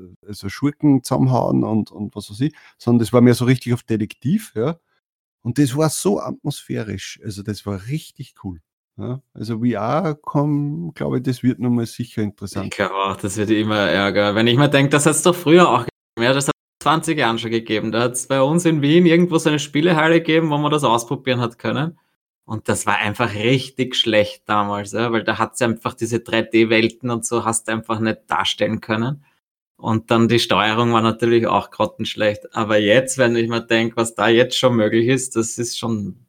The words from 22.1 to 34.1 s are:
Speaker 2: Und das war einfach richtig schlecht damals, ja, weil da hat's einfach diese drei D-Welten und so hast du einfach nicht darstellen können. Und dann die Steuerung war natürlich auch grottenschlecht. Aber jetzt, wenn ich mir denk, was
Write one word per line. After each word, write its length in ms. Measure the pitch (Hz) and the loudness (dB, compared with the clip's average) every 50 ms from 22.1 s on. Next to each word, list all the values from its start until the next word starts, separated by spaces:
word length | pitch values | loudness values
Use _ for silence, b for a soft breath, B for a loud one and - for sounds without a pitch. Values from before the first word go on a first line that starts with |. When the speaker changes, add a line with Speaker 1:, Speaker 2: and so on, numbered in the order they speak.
| _ _ _ _ _ _ _ | _ _ _ _ _ _ _
Speaker 2:
Und 240 | - 110 107 - - | -10 -10 -10 -2 -2
das 180 | 104 - - | -2 -2 0
war 100 | 107 101 | -2 0
einfach 380 | - 110 104 104 - 120 104 101 | 0 0 -2 -2 -2 -2 -4 -2
richtig 600 | 104 107 120 135 127 131 - - - 127 127 127 | -2 0 0 0 0 -2 -6 -6 -6 -6 -4 -2
schlecht 480 | - - 113 107 107 101 - - - _ | -4 -2 2 2 2 2 2 -2 -14 _
damals, 440 | - 107 104 101 101 101 101 101 101 | -2 0 0 0 -2 -4 -6 -6 -6
ja, 220 | 104 107 117 120 113 | -4 -4 -2 0 0
weil 100 | 110 98 | -2 0
da 160 | 110 107 98 | -2 -2 -2
hat's 240 | 110 104 - - 127 | -2 -4 -2 -2 0
einfach 320 | 117 110 - - 120 - | 0 -2 -2 -6 -10 -8
diese 240 | - 117 113 117 113 | -6 -6 -4 -4 -4
drei 240 | - - - 113 110 | -4 -2 -2 -2 -2
D-Welten 680 | - - 110 113 110 120 - 170 175 - - - 123 | 2 2 2 4 4 4 2 2 0 -2 -4 -6 -6
und 140 | 117 113 113 | -6 -4 -6
so 200 | - 120 120 - | -4 -4 -2 -2
hast 240 | 113 110 - - - | -2 -4 -4 -4 -4
du 40 | 110 | -6
einfach 280 | 113 113 - 113 110 | -6 -4 -6 -4 -2
nicht 220 | 113 110 104 - _ | -2 -2 -4 -4 _
darstellen 540 | - - 85 95 - - - 104 104 110 101 | -6 -4 -2 -2 -4 -2 -2 -4 -4 -4 -6
können. 420 | - - 110 110 117 131 147 b b b b b b _ _ _ _ _ _ | -4 -4 -4 -2 -2 -4 -6 b b b b b b _ _ _ _ _ _
Und 340 | _ - 113 110 113 - - | _ -4 -2 -2 -2 0 0
dann 160 | 117 113 117 | 2 2 4
die 140 | 110 120 117 | 4 4 2
Steuerung 520 | 117 - 107 92 101 110 107 117 120 120 117 | 2 2 2 2 2 2 2 2 0 2 2
war 100 | 113 113 | 2 2
natürlich 440 | 113 110 - 120 117 117 117 113 | 2 0 0 0 2 2 2 2
auch 240 | - 101 101 - - | 2 0 0 0 -2
grottenschlecht. 840 | - - 110 104 - - 110 - - 104 107 104 104 104 - - - | -4 -4 -4 -4 -2 -8 -10 -8 -4 0 0 0 0 -2 -10 -10 -6
Aber 220 | 117 110 107 110 107 | -4 -2 0 2 2
jetzt, 380 | 107 101 107 131 127 131 - | 4 4 4 4 4 0 0
wenn 200 | 135 127 117 117 | 0 2 2 2
ich 120 | 117 113 113 | 0 0 0
mir 120 | 117 117 | -2 -4
denk, 360 | 113 - 117 113 113 117 - | -2 0 0 0 0 0 -2
was 200 | 117 117 113 | -2 -4 -4